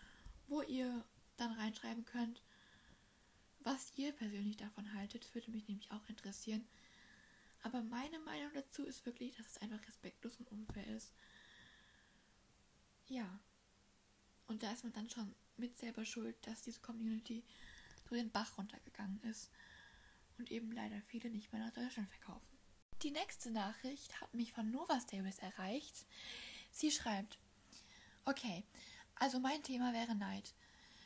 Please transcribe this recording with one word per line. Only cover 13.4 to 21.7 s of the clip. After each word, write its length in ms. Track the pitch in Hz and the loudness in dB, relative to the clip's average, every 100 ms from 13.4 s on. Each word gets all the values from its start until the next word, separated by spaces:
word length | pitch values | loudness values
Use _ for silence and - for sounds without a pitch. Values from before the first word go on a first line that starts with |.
| - - - - - - - - - - - | -10 -20 -20 -20 -20 -20 -20 -20 -20 -14 -4
Und 140 | 220 | 0
da 100 | 214 | 0
ist 100 | 240 | 0
man 100 | 233 | -2
dann 160 | 220 226 | -2 -4
schon 260 | 240 202 - - - | -2 -4 -4 -12 -2
mit 220 | 240 - | -2 -2
selber 260 | 233 226 | -4 0
schuld, 320 | 220 240 226 226 - | 0 0 -2 -2 -4
dass 160 | 226 | -4
diese 180 | - 226 | -4 -6
Community 640 | - 226 220 220 - 233 - - - - - - - | -4 0 4 4 2 -4 -4 -12 -14 -12 -14 -12 0
so 80 | 240 | 2
den 140 | 226 | 4
Bach 280 | 202 226 - | 4 2 0
runtergegangen 640 | 202 - - - 202 202 | -4 -6 -12 -4 -2 0
ist 260 | 226 220 - - - - - - - - - - | 0 -2 -6 -12 -16 -16 -16 -18 -20 -20 -16 -8
und 120 | 240 | -2
eben 220 | 226 226 | -2 0
leider 280 | 226 214 208 | 0 0 -2
viele 280 | 208 240 233 | -4 -4 -2
nicht 220 | 220 214 | -2 -2
mehr 120 | 220 | 0
nach 80 | 226 | 0